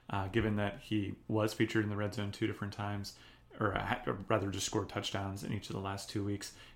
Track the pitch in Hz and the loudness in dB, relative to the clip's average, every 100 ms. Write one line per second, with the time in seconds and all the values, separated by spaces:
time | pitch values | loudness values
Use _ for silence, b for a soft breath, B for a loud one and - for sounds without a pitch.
0 | B 101 95 113 110 104 101 - - 107 | B -2 0 2 4 4 0 -2 -2 0
1 | 98 95 - 110 107 - 110 113 104 104 | 0 -4 0 2 2 4 2 4 2 2
2 | 104 104 101 101 107 104 101 - 101 101 | -2 0 -4 0 0 0 -4 -4 -2 -2
3 | 101 - b b b - 107 95 98 120 | -6 -10 b b b 0 2 2 2 0
4 | - 110 - 110 101 101 - 107 95 - | 0 -2 2 2 4 0 0 0 0 -2
5 | 101 98 98 98 - 107 - 107 98 101 | -2 -2 -2 -2 -2 -4 -2 -4 -2 -4
6 | - 107 101 101 - - B | -4 -2 0 -2 -4 -12 B